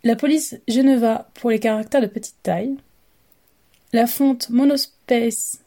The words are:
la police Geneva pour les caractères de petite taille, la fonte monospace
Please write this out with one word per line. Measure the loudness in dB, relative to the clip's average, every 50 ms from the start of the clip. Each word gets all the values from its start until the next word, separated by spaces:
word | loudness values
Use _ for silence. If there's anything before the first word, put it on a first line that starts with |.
la | 2 0 0
police | 2 2 0 0 0 -2 -6 -12 -10 _ -2
Geneva | 0 4 4 4 4 4 2 0 0 -2 -6 _
pour | _ -6 -2 -2
les | -2 0
caractères | 0 0 -2 -2 -4 -2 0 0
de | 0
petite | 0 -6 -10 -12 -12 _ _
taille, | _ -4 -4 -2 -4 -6 -8 -8 _ _ _ _ _ _ _ _ _ _ _ _ _ _ _ _ _ _ _ _ _ _ 0
la | 0 0
fonte | 0 0 0 2 2 2 0 -4 -2
monospace | 0 2 4 4 2 0 -2 -8 _ _ _ 0 0 2 2 -2 -4 -4 -8 -10 -10 -14 _